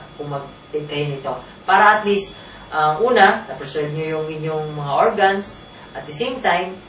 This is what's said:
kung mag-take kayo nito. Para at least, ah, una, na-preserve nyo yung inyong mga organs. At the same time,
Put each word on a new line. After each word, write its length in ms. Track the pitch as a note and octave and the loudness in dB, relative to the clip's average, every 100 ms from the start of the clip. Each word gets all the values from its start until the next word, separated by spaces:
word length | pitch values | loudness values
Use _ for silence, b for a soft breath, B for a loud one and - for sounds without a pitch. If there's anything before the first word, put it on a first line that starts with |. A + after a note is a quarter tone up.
| - - | -14 -12
kung 100 | D3 | -8
mag-take 640 | C#3 - - - D3+ D3 | -8 -10 -18 -8 -8 -4
kayo 160 | D3 D3 | -4 -4
nito. 240 | C3+ C3+ - B B | -4 -6 -8 B B
Para 360 | - F#3+ G#3+ G#3+ | 2 6 6 4
at 40 | |
least, 320 | G3+ G3+ - - B B B | 2 0 0 -8 B B B
ah, 240 | D#3+ D3+ D#3 | 0 0 2
una, 480 | A#3+ A3+ F#3+ - - | 4 6 6 4 -4
na-preserve 480 | - C#3 D#3 D3 | -10 -6 -4 -4
nyo 240 | D#3 D#3 D#3 | -4 -4 -4
yung 80 | D#3 | -4
inyong 400 | D#3 D#3 D#3 D3+ | -6 -4 -4 -6
mga 180 | D3 C#3+ C#3 | -6 -2 2
organs. 760 | A3+ G#3 G3 G3 - - - B B | 2 4 2 2 -4 -10 -14 B B
At 140 | - - | -14 -6
the 60 | |
same 280 | - B3 - | -4 -4 -2
time, 320 | - F3 F#3 - | 0 0 -2 -10